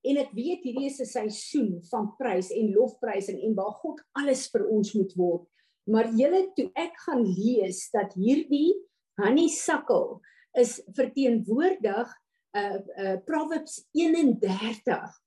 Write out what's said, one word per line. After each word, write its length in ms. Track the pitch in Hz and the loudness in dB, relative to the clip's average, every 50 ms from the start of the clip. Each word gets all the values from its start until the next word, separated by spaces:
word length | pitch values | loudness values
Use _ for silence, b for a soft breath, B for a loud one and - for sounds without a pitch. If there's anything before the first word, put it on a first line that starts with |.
En 140 | - 254 285 285 | 0 0 0 0
ek 140 | 262 - | -2 -4
weet 320 | 202 208 240 320 359 - - | -6 -6 -4 -4 -4 -4 -6
hierdie 240 | 254 233 262 277 277 | -6 -4 -4 -4 -6
is 120 | 269 - | -4 -6
'n 60 | 247 | -8
seisoen 760 | 220 - 247 214 214 208 - - - - 294 226 196 175 170 - - | -6 -4 -4 -4 -4 -6 -8 -10 -4 0 0 0 0 -2 -6 -8 -6
van 240 | - 233 - 208 - | -4 -4 -4 -4 -6
prys 340 | _ 262 233 185 185 185 - | _ -4 -2 0 0 -2 -2
en 220 | - 240 220 208 190 | -2 0 0 4 4
lofprysing 640 | 208 254 233 - _ - 220 190 190 196 - 190 131 | 4 4 4 0 _ -6 -4 -4 -4 -4 -6 -8 -4
en 120 | 185 220 220 | -2 -2 -2
waar 220 | 196 190 214 214 - - | -2 -2 -6 -6 -8 -10
God 160 | 320 302 - _ _ | -10 -10 -10 _ _
alles 360 | _ 277 285 285 262 262 - - | _ -4 0 0 0 -2 -4 -4
vir 160 | - 214 - | -2 -2 0
ons 280 | - 220 214 190 - - | 2 2 0 0 0 0
moet 200 | 214 185 - - | 0 0 0 0
word. 320 | 180 175 175 165 175 - _ _ _ _ _ _ _ _ | 0 0 2 0 -2 -6 _ _ _ _ _ _ _ _
Maar 220 | 202 214 220 240 233 226 | 2 2 2 2 2 2
julle, 360 | 220 262 302 349 381 370 381 - | 4 4 4 4 2 2 0 -2
toe 140 | - 233 185 _ | -4 -4 -2 _
ek 220 | 294 339 330 - - - | -6 -6 -6 -8 -10 -6
gaan 160 | 349 294 247 | -2 0 2
lees 680 | 226 190 180 175 208 233 247 214 190 190 185 - - - | 2 2 0 0 0 2 2 2 2 0 -4 -8 -10 -4
dat 240 | - 214 196 - - | -2 -2 -2 -2 -4
hierdie 680 | 185 190 233 277 339 - - 285 285 302 339 403 - - _ _ _ _ _ _ - | 0 2 2 2 2 2 0 0 2 4 2 2 0 -4 _ _ _ _ _ _ 0
honeysuckle 1000 | 202 208 254 311 339 311 - - - - 320 - - - 226 - - - - - b b b b b b _ 247 | 2 4 4 4 4 2 0 -2 -2 -2 -2 -2 0 0 2 2 2 -2 -6 -12 b b b b b b _ 2
is 220 | 240 233 - - - - 185 | 2 2 2 -12 -16 -10 -2
verteenwoordig, 1120 | 277 262 - - 277 269 247 233 220 - 185 220 262 330 381 381 - - 202 196 202 240 - - _ _ _ _ _ _ _ - | -2 -2 0 0 0 2 2 2 2 0 0 0 2 2 2 2 2 -2 -2 -2 -2 -6 -6 -10 _ _ _ _ _ _ _ -6
uh, 260 | 202 202 202 196 196 196 - - - | -4 -4 -4 -6 -8 -10 -12 -10 -6
uh, 180 | - 190 190 185 - | -4 -4 -4 -4 -4
Proverbs 640 | - 311 320 311 320 330 311 - - - - _ _ | -4 -4 -2 -2 -2 -4 -6 -6 -8 -16 -16 _ _
eenendertig. 1300 | - 302 339 320 320 339 311 254 220 - - 190 190 196 220 226 220 - _ 247 - - - - - _ _ | 0 2 2 4 4 4 4 2 4 2 0 0 0 -2 -4 -6 -6 -4 _ -2 -2 -2 -4 -14 -18 _ _